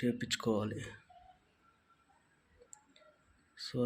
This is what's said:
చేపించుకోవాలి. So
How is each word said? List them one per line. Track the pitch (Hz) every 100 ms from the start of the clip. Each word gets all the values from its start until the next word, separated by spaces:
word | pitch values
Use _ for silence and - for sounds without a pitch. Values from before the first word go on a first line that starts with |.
చేపించుకోవాలి. | 123 117 113 - 117 107 104 104 104 - - - - - _ _ _ _ _ _ _ _ _ _ _ 494 480 - _ - - _ _ _ _ - -
So | 127